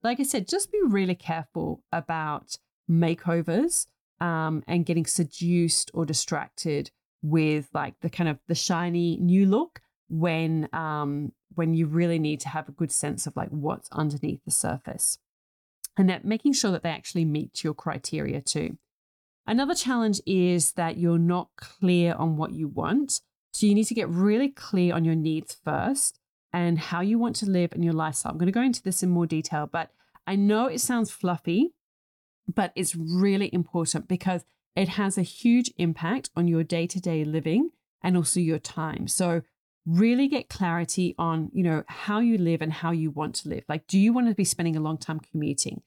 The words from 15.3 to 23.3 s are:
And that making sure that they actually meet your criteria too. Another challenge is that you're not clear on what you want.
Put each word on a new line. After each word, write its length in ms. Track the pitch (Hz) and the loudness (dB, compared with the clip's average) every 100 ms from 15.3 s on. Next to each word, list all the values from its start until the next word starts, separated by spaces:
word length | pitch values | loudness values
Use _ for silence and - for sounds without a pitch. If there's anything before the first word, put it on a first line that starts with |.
| _ _ _ _ _ - - | _ _ _ _ _ -8 2
And 120 | 190 | 4
that 140 | 180 | 4
making 280 | 185 220 285 | -2 0 2
sure 180 | 262 208 | 2 2
that 120 | 175 | 0
they 80 | 170 | -2
actually 340 | 156 - 180 | -6 -6 0
meet 400 | 160 151 - - | 0 0 -4 -6
your 100 | 160 | -6
criteria 680 | 151 - 135 - 156 143 139 | -4 -6 -8 -6 -6 -4 -6
too. 360 | - 185 165 - _ _ _ _ _ _ - | -4 -4 -4 -8 _ _ _ _ _ _ -2
Another 280 | 233 277 | 0 0
challenge 460 | 349 247 247 220 202 - | -2 0 0 2 0 0
is 460 | 190 180 175 156 | 2 4 2 0
that 260 | - 165 160 | 0 -4 0
you're 200 | 170 170 | 2 4
not 300 | 170 175 - - | 2 0 -4 -16
clear 580 | - - 185 175 170 | -20 -2 2 4 4
on 220 | - 165 156 | 2 0 0
what 160 | 160 | -4
you 160 | 156 156 | -4 -6
want. 540 | - - 240 277 - _ | -4 0 0 0 -4 _